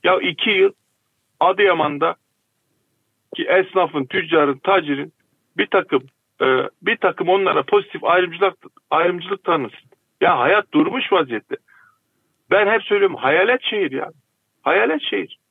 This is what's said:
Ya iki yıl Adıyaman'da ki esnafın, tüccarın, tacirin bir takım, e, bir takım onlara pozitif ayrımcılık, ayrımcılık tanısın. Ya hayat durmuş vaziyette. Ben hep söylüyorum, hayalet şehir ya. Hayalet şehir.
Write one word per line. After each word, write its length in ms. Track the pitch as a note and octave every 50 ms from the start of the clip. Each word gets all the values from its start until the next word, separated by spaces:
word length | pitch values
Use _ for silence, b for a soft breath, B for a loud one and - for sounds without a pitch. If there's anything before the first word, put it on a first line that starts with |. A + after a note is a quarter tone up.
| -
Ya 160 | F3 F#3 -
iki 300 | - F3+ E3 - - A3+
yıl 220 | G#3+ F#3+ F#4+ G4 - _ _ _ _ _ _ _ _ _ _ _ _ _
Adıyaman'da 760 | D#3 F3 F#3+ F#3 G#3 G3 F3 E3 D#3 D3 D3 C#3+ D#3 E3+ E3+ _ _ _ _ _ _ _ _ _ _ _ _ _ _ _ _ _ _ _ _ _ _ _ -
ki 80 | - -
esnafın, 600 | - F3+ F#3+ F#3+ F#3+ - F#3+ F3+ D#3+ D3+ D3+ C3+
tüccarın, 520 | B2+ - E3+ E3 D#3 E3 D#3+ D3 C#3+ C#3
tacirin 560 | C3 _ - G3 F#3+ E3 D3 C#3+ C#3 C#3+ D#3+ _ _ _ _ _ _ _ _ _
bir 80 | - G#3
takım, 380 | - - G3 E3+ - D3 C3+ B2+ C3+ _ _ _ _ _ _
e, 40 | - C3 B2+ C3 C3+ - _ _
bir 140 | - F#3 A#3
takım 340 | A3+ - F#3 - - F3+ E3+
onlara 340 | F#3 G3 G3 F#3 E3 D3+ C#3
pozitif 400 | - - G3+ G3 - - - -
ayrımcılık, 500 | - F3 F3+ F3+ F3 E3 E3+ G3 F#3+ F#3 _ _ - _ _ _ _
ayrımcılık 540 | C#3 D#3 E3+ F3 F3+ F3 E3 F3+ G3 G3 _
tanısın. 460 | - E3+ D#3 C3 G#2+ - - _ _ _ _ _ _ _ _
Ya 180 | - F3 F3 C3
hayat 340 | A#2+ C#3+ G3 G#3 G3+ _ -
durmuş 380 | D3+ D#3 - - C4 - -
vaziyette. 440 | G3+ F3+ D#3 C3 A#2 G#2+ _ _ - - _ b b b b b b b _ _ _ _ _ _ _ _ _ _
Ben 160 | E3+ G3 G#3
hep 160 | G3 A3 G#3+ -
söylüyorum, 320 | - G#3 G3+ G3 F#3+ D#3+
hayalet 480 | - - C3 D3+ E3+ F#3+ A3 B3 B3 -
şehir 280 | - A#3 G#3 F#3+ F3+
ya. 180 | - - - - - _ _ _ _ _ _ _ _ _
Hayalet 400 | _ - D#3+ G3 A3 B3+ D#4+ D4+
şehir. 380 | - - - G3+ - - - _ _ _